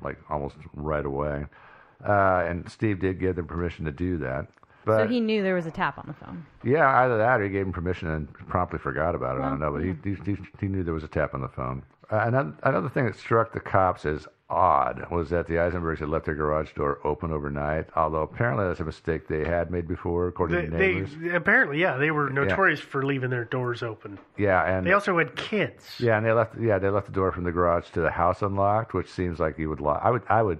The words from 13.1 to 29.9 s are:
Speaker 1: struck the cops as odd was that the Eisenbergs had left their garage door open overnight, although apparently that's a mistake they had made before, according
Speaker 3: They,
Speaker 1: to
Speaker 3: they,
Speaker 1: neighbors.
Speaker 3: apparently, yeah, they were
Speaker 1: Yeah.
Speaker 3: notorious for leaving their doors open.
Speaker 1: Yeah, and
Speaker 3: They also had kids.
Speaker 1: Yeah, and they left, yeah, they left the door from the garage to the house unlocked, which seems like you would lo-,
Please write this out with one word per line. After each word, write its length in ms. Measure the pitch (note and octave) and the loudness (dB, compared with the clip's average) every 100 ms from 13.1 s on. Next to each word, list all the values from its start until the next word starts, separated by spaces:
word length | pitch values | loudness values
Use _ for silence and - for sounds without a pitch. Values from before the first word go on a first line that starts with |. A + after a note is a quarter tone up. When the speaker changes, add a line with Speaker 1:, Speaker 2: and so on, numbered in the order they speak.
| - | -4
Speaker 1:
struck 360 | - A#2 A2+ | 0 2 2
the 80 | G2 | -4
cops 440 | - G2+ F#2 F2+ D2+ | 0 2 4 2 -2
as 220 | D2+ - - - | -4 -8 -18 -4
odd 600 | E2 F2+ C#2+ B1 - - | 2 4 4 2 -2 -4
was 200 | E2+ D#2 | -2 0
that 160 | E2+ D#2+ | -2 0
the 60 | E2 | 2
Eisenbergs 420 | F2 F2 E2 D2+ | 2 0 -2 -4
had 120 | D2+ | -2
left 160 | D#2+ D#2+ | -2 -2
their 100 | D2+ | -2
garage 360 | D2+ D2+ D2+ | 0 0 -2
door 260 | - D2 C#2+ D2+ | -2 -2 -2 -4
open 260 | D2 E2+ | -4 -4
overnight, 560 | D#2 C#2+ C#2+ D2 D#2 D#2+ - | -4 -4 -4 -2 -2 -2 -2
although 260 | D#2 D#2 | 0 0
apparently 460 | D#2 - A#2+ B2+ F#2+ | -4 -2 -2 0 -2
that's 140 | D#2+ | -2
a 20 | |
mistake 440 | D#2 - - D#2 - | -6 -6 -4 -4 -4
they 160 | D#2 | -2
had 280 | D2+ E2+ E2 | 0 0 -2
made 160 | F2 E2 | -4 -4
before, 400 | F2+ F2 E2+ F2 | -6 -2 -2 -2
according 300 | E2+ E2+ F3 | -2 0 0
Speaker 3:
They, 80 | D#3+ | -2
Speaker 1:
to 60 | E2 | 0
Speaker 3:
they, 160 | F#3+ | 0
Speaker 1:
neighbors. 400 | F3 - D3+ E3+ | 0 -4 -6 -4
Speaker 3:
apparently, 460 | F3 F3+ A#3 G3+ D3 | -2 2 2 2 0
yeah, 180 | F3+ C3 | 0 2
they 140 | D3+ | 0
were 160 | D3+ C#3+ | 2 0
Speaker 1:
Yeah. 160 | C3+ | 0
Speaker 3:
notorious 360 | C#3+ F#3 F#3 D3+ | 2 4 2 2
for 240 | - C#3 | -2 -4
leaving 280 | C#3 C#3 B2 | -2 0 -2
their 140 | B2+ A#2 | -4 -4
doors 360 | C3 B2 A#2 | -4 -2 -4
open. 380 | A#2+ A2 G#2+ G2+ - - | -6 -8 -14 -16 -12 0
Speaker 1:
Yeah, 260 | G2+ F#2 | 4 4
and 220 | D#2+ F#2 F#2 | 4 2 4
Speaker 3:
They 60 | |
also 260 | G3 G3 E3+ | 4 4 2
had 180 | D3 - | 0 -4
kids. 600 | - G#3+ D3+ - - - | -4 -2 -2 -4 -18 -2
Speaker 1:
Yeah, 180 | A#2 G#2+ | 2 4
and 80 | A2+ | 4
they 80 | |
left, 220 | A2+ A2 - | 4 2 0
yeah, 180 | A2+ G2 | 2 2
they 120 | G2 | 2
left 180 | G2+ - | 0 0
the 60 | |
door 180 | G2 F#2 | 0 0
from 140 | F2+ F2 | 0 0
the 60 | |
garage 380 | E2+ F2 E2+ - | 2 4 2 0
to 100 | F#2 | 0
the 100 | D#2 | 0
house 320 | - E2+ F2+ | 4 2 2
unlocked, 500 | G2+ G2 G2+ G#2+ - | -2 0 2 2 0
which 160 | F#2+ F2 | -4 -4
seems 300 | - F2+ D#2+ | -4 -4 0
like 180 | D#2+ D#2 | -2 -2
you 120 | D#2 | -4
would 120 | D2 | -2
lo-, 180 | D2 | 0